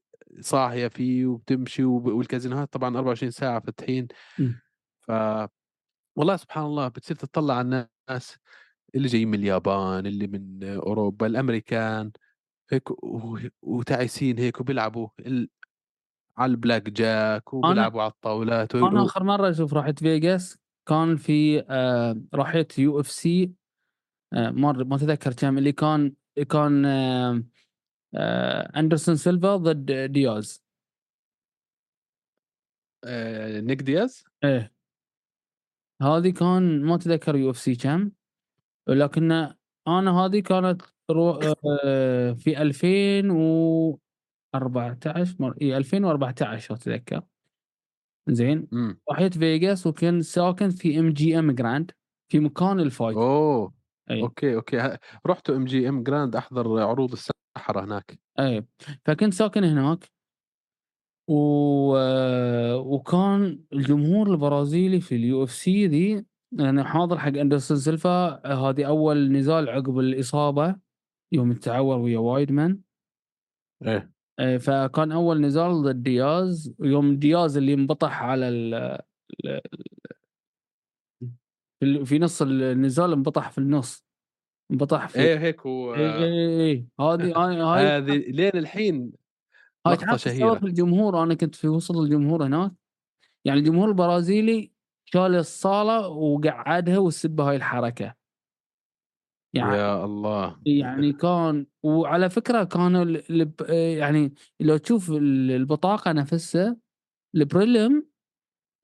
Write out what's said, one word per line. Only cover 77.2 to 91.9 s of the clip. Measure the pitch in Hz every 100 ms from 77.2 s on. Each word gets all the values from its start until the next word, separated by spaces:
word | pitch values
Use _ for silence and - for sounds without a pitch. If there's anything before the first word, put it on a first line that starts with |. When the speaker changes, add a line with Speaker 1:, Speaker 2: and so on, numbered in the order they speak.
| 147 170 165 143
Speaker 2:
اللي | 135
انبطح | 139 135 151 147 -
على | 120 131 127
ال-، | 120 117
ال-، | 113 123 131 - _ _ - - 69 - - - - - - _ _ _ _ _ _ _ _ _ _ 123 120 _ _ _ _
في | 135
ال-، | 143 127
في | 151
نص | 170 -
النزال | 139 135 131 127 135 131 175
انبطح | 147 143 143 -
في | -
النص، | 139 147 123 - _ _ _ _ _ _ -
انبطح | 131 139 156 -
في | 123
Speaker 1:
إيه، | 156 156
هيك | 165 160
هو | 135 127 123
Speaker 2:
إيه، | 131 156
إيه، | 160
إيه، | 170 170 170 165
إيه. | 160 135 120 -
هذه، | 147 170 175 165
هاي، | 180 175
هاي | 165 180 147
Speaker 1:
<laughs> | 147
هذه | 139 143 -
لين | 135 196 185
الحين | 151 196 214 143 123 - _ _ _ _ _ _ 170
Speaker 2:
هاي |
Speaker 1:
لقطة | 175 190
Speaker 2:
تعرف |
السبب | 240 127 127
Speaker 1:
شهيرة. | 226 226
Speaker 2:
في | 190
الجمهور؟ | 170 175 180 214 175
أنا | 165
كنت | 160 160
في | - 156
وسط | 160 175